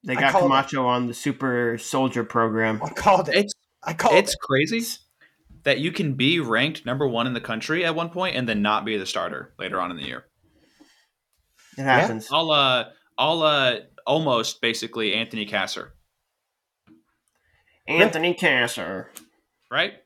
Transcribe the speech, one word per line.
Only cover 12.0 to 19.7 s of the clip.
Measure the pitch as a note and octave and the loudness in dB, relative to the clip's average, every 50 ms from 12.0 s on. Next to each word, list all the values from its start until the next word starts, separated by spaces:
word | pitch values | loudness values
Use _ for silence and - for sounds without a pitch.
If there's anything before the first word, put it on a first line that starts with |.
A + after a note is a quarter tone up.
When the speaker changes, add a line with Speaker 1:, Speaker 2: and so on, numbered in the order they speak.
Speaker 1:
happens. | A#2+ A2+ A2+ A2 A2 - | 4 2 0 -6 -8 -2
Speaker 3:
I'll, | C#3 D#3 E3 D#3+ | -2 -2 2 2
uh, | D3+ D3 C#3 C3+ B2+ B2 A2 - - _ _ _ _ - | 2 4 4 4 2 0 -2 -4 -12 _ _ _ _ 0
I'll, | B2+ D3+ E3 E3 | 0 0 2 2
uh, | D#3 D#3 D3 C#3+ C3+ B2+ A#2+ G#2+ - _ _ - _ | 2 2 4 4 2 2 0 -2 -6 _ _ -10 _
almost | A#2 C#3 D#3+ D#3+ C#3+ B2 A2+ A2 - - - | 0 0 2 2 2 2 2 0 -2 -4 -2
basically | - A#2 A2+ - - A2+ - A#2 A2 G#2+ F#2+ | -2 -2 -2 -2 -6 -8 -6 -2 -2 0 0
Anthony | A2 A2+ A2 - A2 G#2 | -2 -4 -4 -6 -8 -8
Casser. | G2+ G#2+ G2+ F#2+ F#2 - - - - - _ _ _ _ _ _ _ _ _ _ _ _ _ _ _ _ _ _ _ - _ _ _ _ _ _ _ _ _ _ _ _ _ _ _ _ _ _ | -4 -2 -2 -2 -2 -6 -10 -12 -14 -18 _ _ _ _ _ _ _ _ _ _ _ _ _ _ _ _ _ _ _ -20 _ _ _ _ _ _ _ _ _ _ _ _ _ _ _ _ _ _
Speaker 1:
Anthony | - C#3+ E3 G3 G#3+ - D#3+ E3 F3 E3+ | -4 4 4 4 4 4 0 0 0 0
Casser. | - F#3 D#3+ C3+ B2+ A#2+ A#2+ - - F2+ E2 F#2+ F#2 F#2 - _ - - _ _ _ _ _ _ _ _ _ | 2 2 2 4 4 2 0 0 -6 -6 -6 -8 -10 -10 -12 _ -20 -20 _ _ _ _ _ _ _ _ _